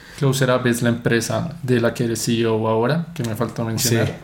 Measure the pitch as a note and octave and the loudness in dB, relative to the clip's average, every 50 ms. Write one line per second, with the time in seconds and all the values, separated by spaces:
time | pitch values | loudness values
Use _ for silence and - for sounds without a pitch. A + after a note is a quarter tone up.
0 | - - - - C#3+ C3+ C3 - C3 B2 B2+ B2 B2 A#2+ A#2 A#2+ B2 A#2 A#2 A#2 | -20 -20 -6 -2 0 0 2 2 2 2 2 2 2 2 0 2 2 0 0 0
1 | - A#2 A#2 A2+ A2 - A2+ A2 A#2 - - - - B2 B2+ A#2 A#2 A#2 - - | 0 2 2 2 2 0 -2 -2 -4 -4 -8 -8 -2 0 2 2 2 0 0 0
2 | A#2+ A2+ A2+ A2 - B2 A#2 A2+ A#2 A2+ A2 A2 A2 A2 A2 A2 A#2 B2+ D3+ E3+ | -2 -2 -2 -2 -2 0 0 2 2 2 2 0 0 0 2 2 2 2 0 -2
3 | E3 - - - A#2+ A2+ G#2+ A2 A#2+ A2 - - A#2 A2+ A2 A2 - - A#2 A2+ | -2 -4 -6 -6 -4 -4 -2 -4 -4 -4 -4 -4 -4 -2 -2 -2 0 2 2 2
4 | - - - - | 2 0 -2 -8